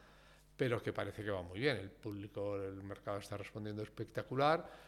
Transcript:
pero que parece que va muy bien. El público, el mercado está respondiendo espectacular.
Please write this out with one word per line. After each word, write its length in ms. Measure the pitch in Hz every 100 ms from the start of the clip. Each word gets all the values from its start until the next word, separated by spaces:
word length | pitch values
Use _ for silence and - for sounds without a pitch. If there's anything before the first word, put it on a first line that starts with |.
| - - - - - -
pero 260 | 131 113
que 100 | -
parece 320 | 107 101 101
que 60 | 104
va 120 | 95
muy 160 | 87 92
bien. 180 | 143 110
El 140 | 98
público, 640 | - 113 101 104 104 101 98
el 260 | 98 98
mercado 360 | 98 101 - 101
está 180 | - 101
respondiendo 460 | 95 110 107 104
espectacular. 880 | 107 - 110 - - 127 143 170 - -